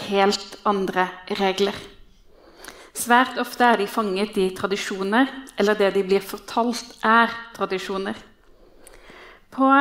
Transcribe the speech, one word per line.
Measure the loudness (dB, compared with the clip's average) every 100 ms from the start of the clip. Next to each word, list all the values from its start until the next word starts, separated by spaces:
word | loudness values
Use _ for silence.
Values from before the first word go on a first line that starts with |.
| -2
helt | 2 2 0 -6 -8 -2
andre | -2 -2 -2 -2 -4 -8 -2
regler. | -2 0 -2 -4 -12 -20 -20 _ _ _ -20 -20 -20 -20 -18 -8
Svært | 2 4 2 -2
ofte | -6 2 2
er | 4
de | 0
fanget | -4 -2 -2 -2 0
i | -2 -2
tradisjoner, | -4 -4 -6 -6 0 2 2 -2 -10 0
eller | 2 4
det | 2 2
de | 2
blir | 0
fortalt | 0 -14 -6 -2 -2 -2 -8 -4
er | 4 4 4 -2 -12 -8
tradisjoner. | -4 -4 -6 -6 -6 -10 -14 _ _ -20 -20 -20 -20 -20 -20 -20 -20 -20 _
På | 0 4 6